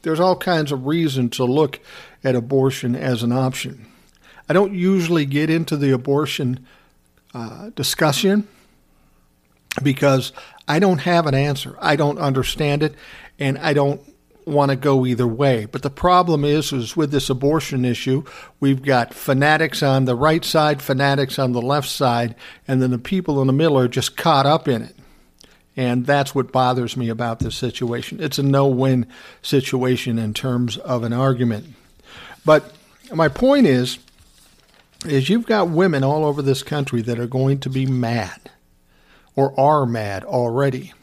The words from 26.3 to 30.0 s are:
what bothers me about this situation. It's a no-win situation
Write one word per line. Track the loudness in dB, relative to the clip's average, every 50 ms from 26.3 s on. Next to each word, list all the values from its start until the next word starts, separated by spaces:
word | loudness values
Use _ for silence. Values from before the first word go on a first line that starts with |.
| -2
what | -4 -4 -2
bothers | 0 0 2 2 0 0 -4 -4 -6
me | -6 -4
about | -4 -4 -4 -4 -4 -4 -4
this | -6 -6 -6
situation. | -6 -6 -6 -4 -4 -6 -4 -4 -6 -8 -10 -10 -8
It's | -6 -6 -4 -2
a | 0
no-win | 2 2 2 2 2 2 0 2 2 2 0 0 -4 -10 -20 -20 -20 -20 _ -8
situation | 0 0 0 0 0 -4 -2 0 0 0 -2